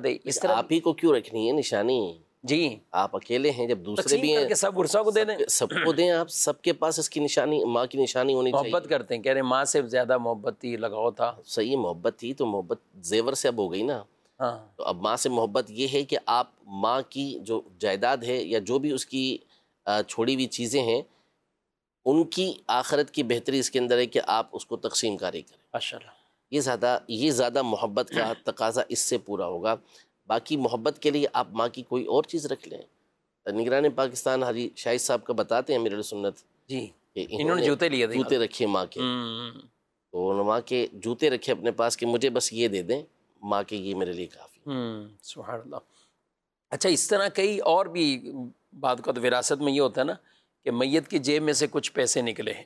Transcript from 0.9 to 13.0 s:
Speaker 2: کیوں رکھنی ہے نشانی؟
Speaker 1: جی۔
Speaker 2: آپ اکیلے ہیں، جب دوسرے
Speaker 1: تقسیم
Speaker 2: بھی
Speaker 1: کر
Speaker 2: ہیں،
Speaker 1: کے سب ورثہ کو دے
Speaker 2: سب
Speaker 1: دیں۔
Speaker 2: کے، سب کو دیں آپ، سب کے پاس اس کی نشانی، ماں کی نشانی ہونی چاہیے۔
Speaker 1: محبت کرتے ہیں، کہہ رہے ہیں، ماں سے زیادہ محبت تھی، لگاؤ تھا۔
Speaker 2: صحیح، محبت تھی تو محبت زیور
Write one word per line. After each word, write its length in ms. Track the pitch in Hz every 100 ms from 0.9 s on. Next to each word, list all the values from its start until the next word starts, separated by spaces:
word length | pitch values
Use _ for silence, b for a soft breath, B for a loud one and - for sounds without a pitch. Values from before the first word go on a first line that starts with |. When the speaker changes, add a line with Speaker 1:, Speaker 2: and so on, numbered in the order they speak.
Speaker 2:
کیوں 200 | 156 165
رکھنی 340 | 131 - 110 113
ہے 60 |
نشانی؟ 640 | 147 127 107 113 127 95 82 _ _
Speaker 1:
جی۔ 360 | 123 151 156 107 _
Speaker 2:
آپ 240 | 87 98 95
اکیلے 360 | - 120 143
ہیں، 160 | 123 117
جب 100 | 110
دوسرے 260 | 87 104
Speaker 1:
تقسیم 180 | 127 143
Speaker 2:
بھی 120 | 151
Speaker 1:
کر 80 | 151
Speaker 2:
ہیں، 60 | 135
Speaker 1:
کے 80 | 143
سب 220 | 196 185
ورثہ 200 | - 208
کو 140 | 214
دے 100 | 208
Speaker 2:
سب 60 | 220
Speaker 1:
دیں۔ 100 | 196
Speaker 2:
کے، 100 | 131
سب 220 | - 123
کو 220 | 170 160
دیں 200 | 151 175
آپ، 180 | 170 170
سب 320 | - - 143
کے 120 | 175
پاس 260 | 160 160 160
اس 100 | 151
کی 100 | 151
نشانی، 440 | 143 - 139 151
ماں 220 | 104 120 127
کی 120 | 135
نشانی 360 | 127 127 131
ہونی 180 | 131 131
چاہیے۔ 200 | 135 123
Speaker 1:
محبت 180 | 175 160
کرتے 260 | 147 - 120
ہیں، 60 |
کہہ 100 | 127
رہے 100 | 135
ہیں، 60 | 127
ماں 180 | 131 139
سے 160 | 151
زیادہ 360 | 123 123 120 127
محبت 360 | 117 113 120 104
تھی، 180 | 123 113
لگاؤ 340 | 110 107 117
تھا۔ 240 | 110 120 117 -
Speaker 2:
صحیح، 320 | - 110 135
محبت 360 | 92 85 113 -
تھی 160 | 117
تو 120 | 135 120
محبت 320 | 101 87 117 _
زیور 380 | 95